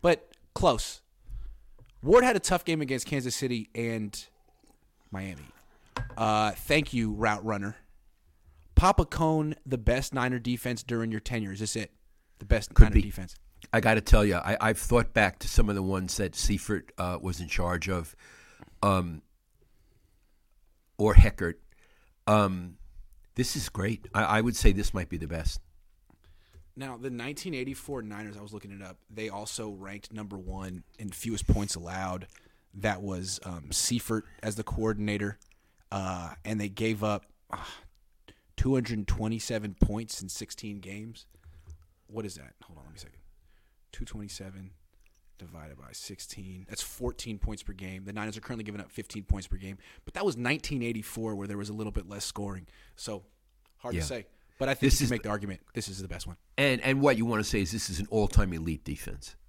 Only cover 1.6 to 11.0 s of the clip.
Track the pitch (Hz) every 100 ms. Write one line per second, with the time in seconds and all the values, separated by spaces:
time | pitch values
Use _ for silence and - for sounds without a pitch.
1.6 | - - - - 131 226 247 220 - 180
2.6 | - 160 143 131 - 147 127 120 135 120
3.6 | 107 - 117 113 107 - - _ _ _
4.6 | _ _ _ _ _ 95 95 85 73 -
5.6 | _ _ - - - - 110 107 107 98
6.6 | - 151 147 123 113 104 110 104 107 104
7.6 | 101 101 - - _ _ _ _ _ -
8.6 | - - 185 202 165 - 165 156 151 151
9.6 | - 127 107 123 131 131 127 123 120 123
10.6 | 123 120 - 117